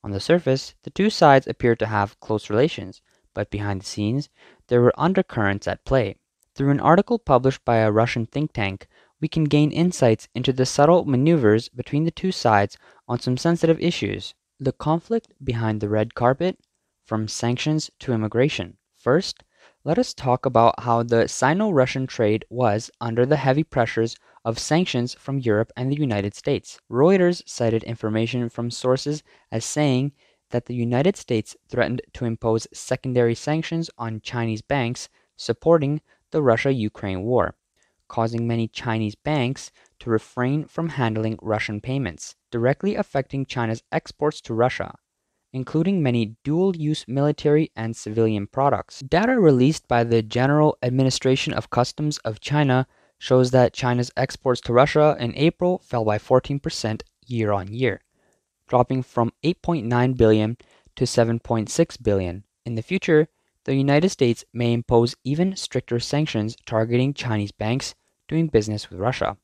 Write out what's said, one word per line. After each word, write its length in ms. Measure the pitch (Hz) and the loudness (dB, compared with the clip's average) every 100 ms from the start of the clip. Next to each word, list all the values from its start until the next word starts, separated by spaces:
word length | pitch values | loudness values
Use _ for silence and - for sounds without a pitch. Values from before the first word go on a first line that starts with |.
On 80 | 104 | -6
the 80 | 98 | -6
surface, 560 | - 175 139 131 - _ | 2 2 2 -2 -4 _
the 60 | - | -10
two 200 | - 208 | 0 0
sides 380 | - 156 135 - | 4 6 6 4
appeared 320 | - 123 117 | -2 0 0
to 60 | |
have 340 | 107 107 101 _ | 0 -2 -2 _
close 300 | - 107 - | -6 -6 -2
relations, 520 | 107 156 - 95 - _ _ _ | 0 0 -2 -14 -18 _ _ _
but 160 | - 107 | -10 -6
behind 320 | 101 101 98 | -6 -4 -6
the 40 | |
scenes, 420 | - - 104 131 147 _ - _ _ | -8 -4 -2 -2 -6 _ -20 _ _
there 140 | 123 | 4
were 120 | 120 - | 4 4
undercurrents 680 | 160 190 - - 101 98 | 0 2 -2 0 0 0
at 200 | - - | -4 -6
play. 320 | - 131 104 - _ _ _ | 0 0 0 -8 _ _ _
Through 160 | - 139 | -4 0
an 100 | 143 | 2
article 360 | - 175 - 233 | 4 4 4 -4
published 460 | - 127 135 - | 2 2 2 -2
by 140 | - 117 | 0 2
a 140 | 110 | 2
Russian 340 | 107 120 123 | 2 0 -2
think 260 | 110 139 151 | -6 -6 -6
tank, 360 | - 98 98 - _ _ _ | -4 -4 -6 -14 _ _ _
we 80 | 156 | -4
can 160 | 165 | -2
gain 260 | 151 147 151 | 2 2 2
insights 560 | - 175 - 123 110 - | 2 -2 2 2 2 -2
into 160 | 120 127 | -4 -2
the 140 | 131 | 0
subtle 400 | 131 - 147 175 | 0 2 4 4
maneuvers 640 | 147 127 147 165 110 110 - | 4 2 4 4 4 2 0
between 340 | 123 - 143 | -14 -4 -2
the 80 | 165 | -2
two 220 | - 190 | -4 -6
sides 440 | - 120 104 101 - _ _ - | -2 2 2 2 -6 _ _ -8
on 120 | 120 | -6
some 180 | - 127 | -4 -2
sensitive 420 | 170 170 165 165 | 0 2 2 2
issues. 540 | 175 - - 98 - _ _ _ | 0 -2 -4 -6 -12 _ _ _
The 140 | 135 | -6
conflict 600 | - 151 165 - 226 _ _ | -4 -2 -2 -2 -6 _ _
behind 380 | 131 117 110 107 | -6 -4 -2 -2
the 100 | 104 | -2
red 260 | 107 110 | 0 -2
carpet, 440 | - 120 135 175 - _ _ _ _ | 0 0 2 -4 -6 _ _ _ _
from 240 | _ 110 110 | _ -6 -4
sanctions 600 | - 117 120 156 156 - _ | -4 -4 -2 -2 -2 -4 _
to 120 | - | -4
immigration. 640 | 113 107 117 143 - 90 _ _ _ | -2 -2 0 0 0 -10 _ _ _
First, 460 | 117 147 - - _ _ _ _ | 0 0 0 -12 _ _ _ _
let 160 | 135 190 | -4 -2
us 160 | 254 | -2
talk 320 | - 131 127 135 | -4 -2 0 2
about 320 | 120 117 - | 4 4 2
how 240 | 120 117 | -2 0
the 240 | 117 117 - | 2 0 0
Sino-Russian 800 | - 127 175 214 156 131 135 131 | 0 0 0 2 2 2 -2 -6
trade 360 | - 107 107 - | 0 0 0 -4
was 400 | 120 123 104 - _ | -2 0 0 -6 _
under 240 | 117 117 | -4 0
the 120 | 127 | 2
heavy 280 | 147 135 139 | 2 2 0
pressures 520 | 160 135 113 - 113 - _ _ | 0 -2 0 0 -2 -4 _ _
of 140 | 117 113 | -6 -6
sanctions 560 | - 160 180 127 120 | -2 0 0 -4 -4
from 240 | - - 135 | -8 -8 -4
Europe 340 | 120 104 113 - | 0 0 -2 -4
and 140 | 131 | -4
the 60 | 143 | -2
United 360 | 143 104 101 | -2 -2 -4
States. 460 | - - 131 - - _ | -6 -4 -4 -6 -20 _
Reuters 540 | 120 160 196 175 175 | 2 4 4 2 0
cited 380 | - - 117 113 | -10 -4 0 0
information 680 | 113 117 110 110 113 123 117 | -4 -6 -2 -2 -2 -2 -6
from 220 | - 120 | -6 -8
sources 500 | 123 127 131 143 151 _ _ _ | -4 -2 0 -2 -8 _ _ _
as 120 | 110 | -8
saying 500 | - 151 147 127 139 _ _ _ _ | -4 -2 0 0 -2 _ _ _ _
that 160 | 120 | -6
the 80 | - | -4
United 420 | 120 117 120 160 - | -4 0 2 0 -2
States 380 | - 117 - - _ | -4 -4 -4 -18 _
threatened 320 | 123 90 123 - | -2 -2 -2 -10
to 120 | - | -8
impose 420 | 120 113 117 113 - | -6 -4 -2 -2 -4
secondary 640 | - - 131 135 123 117 | -18 -8 -6 -2 0 0
sanctions 560 | 117 - 156 160 165 165 - | 0 -4 -4 -4 -6 -6 -8
on 240 | 117 110 | -10 -8
Chinese 420 | - 123 117 110 | -8 -4 -4 -4
banks 440 | - 143 117 123 - _ _ | -4 -2 -2 -6 -14 _ _
supporting 640 | _ - 113 160 170 139 151 _ _ _ | _ -8 -2 2 2 2 -4 _ _ _
the 100 | 156 | 0
Russia-Ukraine 800 | 135 113 139 131 104 - 101 92 | 2 2 2 0 -4 -4 -6 -6
war, 340 | 104 123 80 - _ _ _ _ _ | 0 0 0 -4 _ _ _ _ _
causing 400 | - 113 117 117 | -4 -4 -2 -2
many 200 | 117 113 | -2 -4
Chinese 480 | - 123 110 107 | -6 -4 -2 -4
banks 560 | - 147 151 123 135 - _ _ _ | -6 -4 -2 -2 -6 -14 _ _ _
to 100 | 120 | -2
refrain 560 | 110 - - 123 147 | -2 -2 -4 -2 -2
from 240 | 147 - 165 | -4 -6 -6
handling 480 | 139 117 110 110 110 | -2 -2 -2 -4 -6
Russian 360 | - 107 - 104 | -4 -4 -4 -8
payments, 560 | 123 135 113 78 - _ _ | -6 -6 -6 -10 -20 _ _
directly 460 | 120 120 139 196 | -2 0 0 -2
affecting 500 | 208 202 143 135 139 | -4 -4 -4 -4 -6
China's 380 | 135 127 113 113 _ | -6 -4 -4 -4 _
exports 500 | 160 - - 147 - | -8 -8 -4 -4 -4
to 120 | - | -6
Russia, 420 | 113 123 - - - _ _ _ _ _ | 0 0 0 -10 -12 _ _ _ _ _
including 500 | 131 127 156 170 196 | -10 -4 -2 0 0
many 320 | 139 120 110 113 | 2 0 -2 -6
dual-use 600 | 139 160 196 170 151 151 - | -4 0 0 0 -4 -4 -4
military 640 | 135 147 147 151 151 156 | 0 0 0 2 2 2
and 200 | - 113 | -4 -8
civilian 500 | 113 - 110 113 107 | -6 -4 2 2 0
products. 540 | 101 - 139 113 - - | -4 0 2 0 -4 -16
Data 400 | 131 165 233 254 | -2 0 2 4
released 480 | 170 127 131 160 _ | 6 6 4 2 _
by 160 | 120 | 0
the 180 | 117 117 | 2 0
General 560 | 110 120 131 147 151 - | 0 0 2 4 2 2
Administration 720 | 127 127 131 - 135 131 - | -2 0 0 0 0 0 0
of 160 | - - | -6 -2
Customs 480 | - 123 - 151 147 | -2 -2 -2 -4 -4
of 220 | 113 107 | -8 -10
China 440 | - 147 139 127 131 _ _ _ | -2 0 2 2 0 _ _ _
shows 340 | - 127 127 | 2 4 6
that 220 | 127 120 | 4 4
China's 380 | - 127 123 120 - | 2 -2 0 -2 -4
exports 420 | - - 135 120 | -6 -4 -4 -2
to 120 | - | 2
Russia 420 | 120 143 156 151 - | 4 4 4 4 2
in 160 | 120 | -4
April 440 | - 156 - 180 180 | 0 0 2 -2 -2
fell 240 | _ 120 | _ -2
by 140 | 107 107 | -2 -2
fourteen 420 | - 127 - 143 | 2 2 2 -6
percent 440 | 120 - 113 107 - _ | -6 -6 -6 -6 -10 _
year-on-year, 760 | _ 120 107 101 95 113 127 - _ _ _ _ _ _ _ | _ -4 0 -2 -4 -2 -2 -2 _ _ _ _ _ _ _
dropping 340 | 123 123 131 | 2 2 0
from 300 | 127 - 117 _ | -4 -2 -2 _
eight 180 | 151 180 | -4 -4
point 240 | - 165 | -4 -4
nine 260 | 113 120 127 | 0 0 0
billion 460 | 127 110 107 107 120 _ _ _ - | 4 4 4 2 -6 _ _ _ -6
to 100 | 131 | -2
seven 320 | - 117 117 | 2 2 0
point 300 | - 113 104 | -2 -4 -2
six 260 | - 165 | -2 -2
billion. 480 | - 113 98 90 90 _ _ | 0 0 0 -2 -8 _ _
In 100 | 123 | -8
the 60 | 113 | -8
future, 480 | - 190 - 156 156 _ _ _ | -4 -4 4 4 4 _ _ _
the 120 | - | -4
United 340 | 135 139 143 185 | 0 4 4 2
States 340 | - 123 113 - | 2 0 0 -6
may 200 | 117 120 | -4 0
impose 420 | 120 - 117 120 - | 0 2 4 4 -2
even 320 | 127 147 190 | -6 0 -2
stricter 460 | 190 - 131 - 120 | -2 -6 -6 -4 -4
sanctions 560 | - 143 151 110 107 - | -2 -2 0 -2 -4 -8
targeting 480 | - 110 113 120 135 | -4 -2 2 0 0
Chinese 400 | 143 120 107 104 | -2 -4 -4 -4
banks 420 | - 107 127 - - _ _ - | -6 -4 -4 -6 -16 _ _ -6
doing 200 | 160 160 | -2 2
business 420 | 113 104 104 - | 2 2 -6 -8
with 100 | 92 | -4
Russia. 380 | 107 131 - 101 | -4 -2 -4 -4